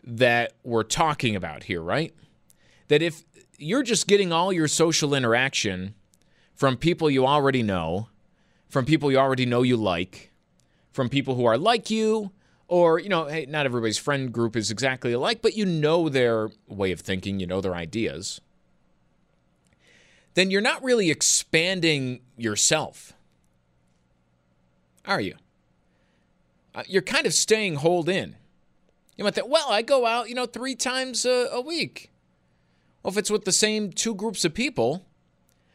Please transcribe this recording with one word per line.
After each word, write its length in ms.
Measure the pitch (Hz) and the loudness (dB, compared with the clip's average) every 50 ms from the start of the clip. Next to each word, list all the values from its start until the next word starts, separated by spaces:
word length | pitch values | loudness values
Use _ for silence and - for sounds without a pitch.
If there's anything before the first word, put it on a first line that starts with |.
| - | -16
that 500 | 123 117 113 127 120 120 120 117 - - _ - | -10 0 2 4 4 4 4 0 -2 -6 _ -6
we're 180 | 123 117 113 | -2 0 0
talking 540 | 110 - - 170 170 156 147 - 139 117 104 | 0 0 0 0 2 2 0 0 0 -2 -2
about 300 | 95 87 82 76 - - | -2 -4 -8 -10 -10 -8
here, 160 | - 95 85 | -6 -6 -6
right? 300 | 80 85 104 139 165 - - _ - - _ _ _ _ _ _ _ _ _ _ _ - | -4 -2 -2 -2 -2 -4 -8 _ -20 -20 _ _ _ _ _ _ _ _ _ _ _ 2
That 160 | 147 151 165 | 2 2 2
if 200 | 170 156 - - _ _ - - _ _ - | 0 -4 -8 -14 _ _ -20 -20 _ _ -12
you're 240 | 143 156 208 277 269 | -6 -2 -2 0 0
just 240 | 220 226 - - - | 0 0 0 2 4
getting 260 | 202 202 196 175 165 | 4 4 4 2 0
all 180 | 165 175 196 | 0 0 0
your 160 | 190 165 156 147 | 0 0 0 0
social 460 | - - 165 170 156 - 156 143 143 | 2 2 2 2 2 2 0 0 0
interaction 800 | 139 131 113 113 123 131 135 - - - 104 92 90 92 101 107 _ _ _ _ _ _ _ _ _ _ _ _ | 0 2 2 2 2 2 0 -2 -2 -2 -2 -4 -4 -8 -10 -12 _ _ _ _ _ _ _ _ _ _ _ _
from 200 | - 143 135 127 | 0 0 0 2
people 320 | 120 143 165 175 175 165 151 | 2 2 0 2 2 2 2
you 200 | 139 131 131 131 | 4 4 4 4
already 340 | 143 147 139 139 135 127 | 4 4 4 2 2 2
know, 480 | 113 104 98 87 82 80 85 98 110 - _ _ _ _ _ _ _ _ _ _ _ _ | 0 0 0 -2 -2 -2 -4 -6 -6 -10 _ _ _ _ _ _ _ _ _ _ _ _
from 180 | - 139 123 | -4 -2 0
people 260 | 131 156 156 147 143 | 2 2 2 2 2
you 80 | 135 131 | 4 4
already 260 | 135 135 131 127 127 | 4 2 2 0 0
know 160 | 123 120 120 | 2 2 2
you 160 | 127 123 123 113 | 4 4 2 2
like, 540 | 107 98 87 85 92 - - - - - _ _ _ _ _ _ _ _ _ _ _ _ | 2 0 0 0 -2 -4 -8 -16 -20 -20 _ _ _ _ _ _ _ _ _ _ _ _
from 160 | - - 127 117 | -6 -4 -4 -2
people 280 | 135 143 135 135 127 | 0 -2 -2 0 0
who 100 | 123 120 | 2 4
are 120 | 117 110 123 | 4 4 4
like 320 | 170 220 247 233 - - | 4 2 2 2 0 -2
you, 420 | 214 220 220 220 220 220 208 190 - _ _ _ _ _ _ - | -2 0 2 2 0 0 -2 -6 -12 _ _ _ _ _ _ 0
or, 320 | 175 175 175 165 160 175 | 2 4 4 6 4 2
you 80 | - 202 | 0 0
know, 180 | 190 165 160 | -2 -2 -2
hey, 200 | 143 151 160 143 127 | -2 -4 -6 -6 -4
not 180 | 151 151 143 | -2 -2 0
everybody's 320 | 131 120 120 113 110 107 - | 0 0 0 0 0 -2 -2
friend 360 | - 151 143 135 131 127 113 | -2 -2 -2 -2 -2 -4 -2
group 220 | 117 117 113 110 | 0 -2 0 0
is 160 | 120 104 98 | -2 -4 -4
exactly 420 | 110 95 131 135 127 123 - 123 120 | -2 -2 -2 -2 -2 -2 -2 -2 -2
alike, 280 | 120 147 208 233 226 | 0 0 -2 -2 0
but 140 | - 226 - | 0 -2 0
you 100 | 214 208 | 0 0
know 440 | 190 170 156 147 147 165 175 165 156 | 0 0 2 2 4 4 4 2 2
their 400 | 135 135 123 117 113 110 110 110 - - _ - | 2 2 4 4 2 2 -2 -4 -6 -12 _ -12
way 240 | 104 98 98 92 | -6 -2 -2 -2
of 80 | 87 78 | -2 -4
thinking, 400 | - - 95 92 95 101 98 98 | -4 -4 -4 -4 -4 -4 -4 -4
you 80 | 90 87 | -4 -2
know 140 | 90 98 | -2 -2
their 140 | 95 95 90 | -2 -2 -4
ideas, 680 | 87 85 80 - 117 110 78 69 82 98 - - - - _ _ _ _ _ _ _ _ _ _ _ _ _ _ _ _ _ _ _ _ _ _ _ _ _ _ _ _ _ _ _ _ _ _ _ _ _ - | -4 -6 -6 -4 -4 -4 -4 -4 -6 -10 -10 -12 -12 -16 _ _ _ _ _ _ _ _ _ _ _ _ _ _ _ _ _ _ _ _ _ _ _ _ _ _ _ _ _ _ _ _ _ _ _ _ _ 0
then 180 | 175 185 190 | 0 0 2
you're 80 | 185 196 | 2 0
not 240 | 214 262 311 - 262 | 0 0 -2 -2 0
really 260 | 254 247 233 196 160 | 2 2 2 4 2
expanding 1080 | 147 - - - - - - - - 160 165 185 190 185 165 165 151 139 131 127 123 120 - _ _ | 0 0 0 0 0 0 0 0 0 0 0 0 0 0 2 2 2 0 -2 -4 -8 -10 -14 _ _
yourself, 800 | - 117 110 104 - - - 156 156 135 - - - - - - _ _ _ _ _ _ _ _ _ _ _ _ _ _ _ _ _ _ _ _ _ _ _ _ _ _ _ _ _ _ _ _ _ _ _ _ _ - | -6 -4 -2 0 0 2 2 2 0 0 -4 -8 -14 -20 -20 -20 _ _ _ _ _ _ _ _ _ _ _ _ _ _ _ _ _ _ _ _ _ _ _ _ _ _ _ _ _ _ _ _ _ _ _ _ _ -6
are 160 | - 196 156 | -4 -4 -2
you? 140 | 104 90 - - _ _ _ _ _ _ _ _ _ _ _ _ _ _ _ _ _ _ _ _ _ _ _ _ _ _ - | -4 -4 -8 -12 _ _ _ _ _ _ _ _ _ _ _ _ _ _ _ _ _ _ _ _ _ _ _ _ _ _ -14
Uh, 80 | - - - | -14 -6 -2
you're 140 | 185 190 | -2 -2
kind 240 | - - 254 302 302 | 0 0 0 0 0
of 80 | 202 147 | 0 0
staying 420 | - - - 214 220 214 190 156 | 0 2 2 2 2 2 0 -2
holed 340 | 139 147 165 180 175 156 165 | 0 0 2 2 2 0 0
in. 260 | 190 175 110 76 - - _ _ _ _ _ _ _ _ _ _ _ _ _ _ _ - | -2 -2 -4 -6 -10 -18 _ _ _ _ _ _ _ _ _ _ _ _ _ _ _ -6
You 80 | 202 | -4
might 100 | 208 190 | -4 -2
think, 140 | 214 185 233 | -2 -2 0
"Well, 200 | 285 339 294 269 | 0 0 2 2
I 120 | 208 208 | 0 0
go 240 | 233 233 277 262 240 | 2 2 2 2 2
out, 240 | 226 226 240 233 214 | 2 0 -2 -4 -4
you 60 | 240 | -6
know, 100 | 254 247 | -6 -6
three 300 | 240 - 220 247 269 262 | -6 -8 -8 -8 -6 -6
times 500 | - - 254 247 262 262 262 240 214 - | -4 -4 -4 -2 -4 -4 -4 -4 -2 0
a, 240 | 247 254 247 247 - | 0 2 2 0 0
a 100 | - 247 | -2 -6
week." 500 | 254 311 349 320 202 131 - - - - _ _ _ _ _ _ _ _ _ _ _ _ _ _ _ _ _ _ - | -6 -4 -4 -4 -4 -6 -8 -14 -20 -20 _ _ _ _ _ _ _ _ _ _ _ _ _ _ _ _ _ _ -10
Well, 80 | - | -6
if 60 | 190 208 | -4 -4
it's 120 | 202 - | -2 -2
with 160 | 208 208 - | -2 -2 0
the 60 | - | 0
same 400 | 175 - 220 214 214 214 214 190 | 0 2 2 2 0 -2 -4 -4
two 240 | - - - 226 226 | -4 -4 -4 -2 -4
groups 300 | 185 208 190 185 - - | -4 -6 -6 -4 -2 -2
of 80 | 165 151 | -2 -2
people, 520 | 214 247 302 247 - 113 120 151 190 - _ _ _ _ _ _ _ _ _ _ _ _ _ | -2 -4 -2 0 0 0 0 0 -4 -8 _ _ _ _ _ _ _ _ _ _ _ _ _